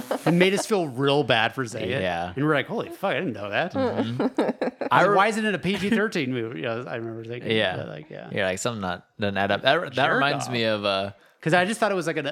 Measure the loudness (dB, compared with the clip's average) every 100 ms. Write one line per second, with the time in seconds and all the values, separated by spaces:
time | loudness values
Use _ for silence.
0 | -6 -2 2 4 6 4 0 0 0 0
1 | 2 2 4 4 2 0 -6 -4 -4 -2
2 | -2 -2 -4 -2 0 2 0 -4 -6 -6
3 | -4 -2 -2 -6 -4 -4 -2 -2 -2 -2
4 | -4 -2 -2 0 -2 -2 -6 -4 4 6
5 | 6 6 4 2 -2 0 -2 -2 0 2
6 | 0 0 -2 -2 -4 -4 -4 -4 -6 -8
7 | -8 -8 -10 -10 -2 2 2 -2 -6 -10
8 | -14 -14 -8 -2 0 0 -4 -4 -4 -6
9 | -10 -6 -2 0 2 2 4 2 2 0
10 | 2 4 2 0 -2 0 0 2 2 0
11 | -2 -8 _ _ 0 2 2 0 0 0
12 | -2 -4 -4